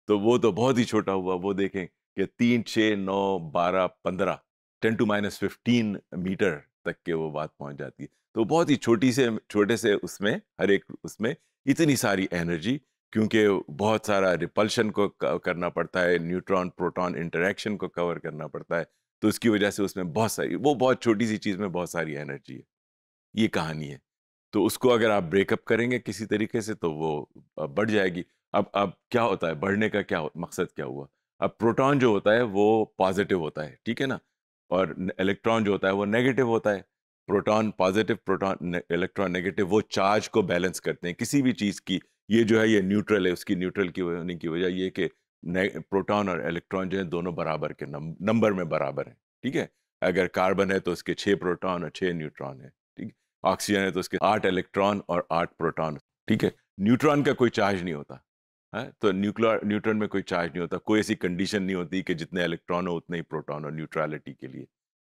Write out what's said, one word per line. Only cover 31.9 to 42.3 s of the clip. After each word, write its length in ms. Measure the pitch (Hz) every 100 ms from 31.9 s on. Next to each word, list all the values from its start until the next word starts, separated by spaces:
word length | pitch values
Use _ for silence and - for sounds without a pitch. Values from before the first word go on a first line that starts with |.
| 143
जो 140 | 123
होता 180 | 101 101
है, 120 | 113
वो 520 | 123 98 104 110 104 -
पॉजिटिव 420 | 95 95 98 95
होता 220 | 76 78
है, 160 | 76 64 -
ठीक 140 | 120
है 60 | 135
ना? 140 | 110 - _ _ _ -
और 240 | 90 92 -
न-, 120 | 90 -
इलेक्ट्रॉन 440 | 95 98 113 113
जो 80 | 104
होता 160 | 95 95
है, 60 |
वो 100 | 98
नेगेटिव 440 | 101 113 127 120 123
होता 220 | 113 107
है। 140 | 98 - _ _ _ -
प्रोटॉन 440 | 98 104 107 110
पॉजिटिव, 480 | - 92 98 98 110 -
प्रोटॉन 300 | 92 95 -
ने-, 200 | 87 87 -
इलेक्ट्रॉन 420 | 85 90 - 95
नेगेटिव, 340 | 90 90 92 90
वो 140 | 107
चार्ज 480 | - 107 98 107 -
को 140 | 113
बैलेंस 380 | 127 87 90 85
करते 280 | 85 78 87
हैं 80 | 85
किसी 260 | 117 143
भी 100 | 127
चीज़ 280 | 110 104 90 -
की। 140 | 92 - _ -